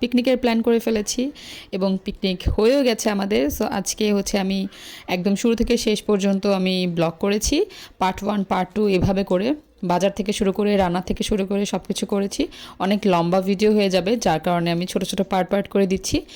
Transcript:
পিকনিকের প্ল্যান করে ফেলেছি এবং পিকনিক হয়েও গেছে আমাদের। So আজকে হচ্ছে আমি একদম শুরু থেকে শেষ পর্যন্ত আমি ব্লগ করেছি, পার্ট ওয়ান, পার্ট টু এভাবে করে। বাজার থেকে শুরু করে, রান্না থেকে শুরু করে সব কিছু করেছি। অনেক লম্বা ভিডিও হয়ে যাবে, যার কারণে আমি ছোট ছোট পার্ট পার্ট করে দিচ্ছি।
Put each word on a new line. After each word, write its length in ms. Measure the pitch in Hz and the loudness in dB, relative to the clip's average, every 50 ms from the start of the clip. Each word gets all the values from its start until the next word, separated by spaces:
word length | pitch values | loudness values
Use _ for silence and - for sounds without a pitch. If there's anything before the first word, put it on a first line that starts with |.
পিকনিকের 360 | - 240 240 247 233 269 254 | -2 0 0 2 2 2 2
প্ল্যান 260 | 247 247 240 226 226 220 | 2 2 2 2 2 2
করে 160 | 240 233 226 | 2 2 2
ফেলেছি 520 | 220 233 226 214 208 - - - 247 285 285 - - - - - - - - | 2 0 -2 -2 -2 -4 -4 -4 -4 -4 -6 -10 -16 -18 -18 -18 -12 -8 -4
এবং 260 | 196 190 196 190 190 - | -2 0 0 0 -2 -4
পিকনিক 440 | - 196 - - 190 185 175 - - | -6 -8 -4 -2 -2 -2 -2 -2 0
হয়েও 340 | - - 214 226 262 285 277 | 2 2 4 4 4 4 4
গেছে 280 | 247 226 220 - 220 | 2 0 0 0 -2
আমাদের। 400 | 208 196 196 196 208 226 269 294 | -2 -2 -2 0 0 0 0 0
So 140 | 277 - 220 | -2 -2 -2
আজকে 480 | - - 202 185 - - - 214 214 208 | -2 -2 -4 -4 -4 -4 -2 0 0 0
হচ্ছে 260 | 202 196 - - 202 | 0 0 0 -2 -2
আমি 280 | 185 190 190 196 190 196 - - - - - - - - | 0 0 -2 -2 -4 -6 -8 -12 -20 -20 -20 -16 -8 -6
একদম 260 | 185 185 175 202 202 | -4 -2 0 0 0
শুরু 200 | 190 - 233 233 | 2 2 2 2
থেকে 220 | 226 240 - 240 | 2 2 2 0
শেষ 260 | 233 - 226 214 208 - | 0 0 0 -2 -2 0
পর্যন্ত 440 | - 214 196 190 196 196 190 - | 0 0 2 2 2 0 2 0
আমি 400 | 202 196 190 185 185 185 185 180 | 0 0 0 0 0 0 0 0
ব্লগ 260 | 180 170 165 165 165 165 - | -2 0 0 0 0 -2 -2
করেছি, 440 | - 196 202 214 - - 277 302 415 - - - - - - - | -2 -2 0 0 0 0 0 0 0 -2 -6 -12 -20 -20 -6 -2
পার্ট 260 | 190 185 190 - 196 | -2 -2 -2 -2 -4
ওয়ান, 200 | 202 208 208 190 | -4 -2 -2 -2
পার্ট 260 | - 190 185 185 - - | 0 0 -2 -2 -2 -2
টু 140 | 208 214 208 | 0 2 2
এভাবে 360 | 190 180 170 180 196 190 196 | 2 2 2 2 2 0 0
করে। 300 | - 185 180 196 247 302 302 - _ _ _ - | 0 0 0 2 0 -2 -4 -6 _ _ _ -4
বাজার 260 | 175 175 175 185 202 | -2 0 2 2 0
থেকে 220 | 196 - 202 - 208 | 0 -2 -2 -4 -2
শুরু 200 | - 214 190 185 | 0 0 0 0
করে, 240 | - 208 208 208 | 0 0 2 2
রান্না 240 | 196 190 175 175 180 | 2 2 2 0 -2
থেকে 240 | 175 - 208 - 214 | -2 -2 -4 -4 -2
শুরু 220 | - 226 196 196 | -2 -2 -2 -2
করে 200 | 185 202 202 202 | -2 -2 -2 -2
সব 140 | - - 185 - - | -2 -2 -4 -4 -4
কিছু 180 | 196 - - | -4 -4 -4
করেছি। 420 | - 214 202 196 202 - - 285 - - - - - - - | -2 0 0 -2 -2 -2 -4 -4 -4 -6 -12 -20 -16 -8 -4
অনেক 220 | 180 180 208 208 - | -2 0 0 2 2
লম্বা 340 | 202 180 170 170 170 175 190 | 4 4 4 4 2 2 2
ভিডিও 320 | 185 190 202 185 214 214 214 | 2 2 0 2 4 4 4
হয়ে 180 | 214 202 196 | 4 4 2
যাবে, 260 | 180 185 170 190 240 | 2 0 2 0 0
যার 240 | 233 - 190 165 156 | 0 2 0 0 0
কারণে 300 | 156 180 175 175 170 170 | 0 0 0 2 2 0
আমি 160 | 170 170 180 | 0 -2 -2
ছোট 180 | 185 - 202 190 | -2 -2 -2 -4
ছোট 180 | - - 190 190 | -2 -2 -2 -2
পার্ট 280 | - 208 185 185 175 | 0 0 0 0 0
পার্ট 180 | - 202 196 - | 0 -2 -2 0
করে 180 | - 208 196 | 0 0 2
দিচ্ছি। 340 | 185 190 185 - - - 302 - - - | 2 0 -2 -2 -2 -4 -4 -4 -6 -12